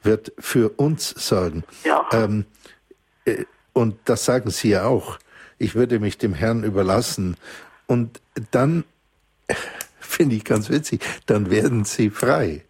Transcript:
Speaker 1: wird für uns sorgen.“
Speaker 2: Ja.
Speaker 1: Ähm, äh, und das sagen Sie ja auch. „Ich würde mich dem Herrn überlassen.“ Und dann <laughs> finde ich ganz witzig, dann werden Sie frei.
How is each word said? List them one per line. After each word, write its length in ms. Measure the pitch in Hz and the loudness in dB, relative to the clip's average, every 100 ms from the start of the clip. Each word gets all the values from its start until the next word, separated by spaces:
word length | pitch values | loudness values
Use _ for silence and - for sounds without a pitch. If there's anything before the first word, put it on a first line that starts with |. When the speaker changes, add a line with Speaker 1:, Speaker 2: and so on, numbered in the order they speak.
Speaker 1:
wird 280 | 101 107 - - | 2 0 -2 -12
für 300 | - 131 110 - | 0 2 2 2
uns 320 | 143 160 - | 0 0 -4
sorgen.“ 540 | - - 101 90 82 - - | -8 0 0 0 -4 -10 -6
Speaker 2:
Ja. 220 | 160 151 - | 0 0 2
Speaker 1:
Ähm, 320 | 113 107 107 - _ - - _ - _ _ - | 0 2 -2 -4 _ -20 -20 _ -20 _ _ -4
äh, 180 | 107 - _ _ | -4 -6 _ _
und 240 | - 117 101 - | 0 0 -2 -2
das 180 | 113 | 0
sagen 260 | - 127 - | 2 0 0
Sie 180 | - 110 | -2 2
ja 160 | 98 107 | 2 4
auch. 340 | 120 - - _ - - _ | 0 -2 -16 _ -20 -20 _
„Ich 180 | 117 - | -2 0
würde 240 | 123 117 | 2 2
mich 180 | 101 - | 0 -2
dem 160 | 110 | -2
Herrn 300 | 78 113 117 | 0 0 0
überlassen.“ 720 | 110 98 92 98 - - 92 85 - - - _ - | 0 0 2 2 0 -4 -4 -6 -12 -20 -20 _ -2
Und 340 | 123 117 - _ - 110 | 0 0 -8 _ -12 -2
dann 340 | 123 135 165 - _ _ _ _ _ - | 2 2 0 -4 _ _ _ _ _ -6
<laughs> 500 | - - - - _ | -6 -6 -12 -14 _
finde 360 | - - 156 110 | -10 0 2 2
ich 80 | - | 0
ganz 240 | 110 104 | -2 0
witzig, 320 | 143 151 - - - - | -2 -2 -6 -6 -12 0
dann 240 | 107 95 | 0 2
werden 320 | 101 113 120 | 2 2 0
Sie 260 | 104 - 107 | -2 0 -2
frei. 540 | - 123 156 104 76 _ | 2 0 2 0 -4 _